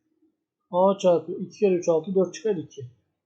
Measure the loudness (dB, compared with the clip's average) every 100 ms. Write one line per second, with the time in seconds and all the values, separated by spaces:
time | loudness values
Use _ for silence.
0 | _ _ _ _ _ _ _ 2 2 2
1 | 2 2 -2 -8 -10 0 0 2 2 0
2 | 0 0 0 -2 -6 -6 -8 -16 -18 _
3 | _ _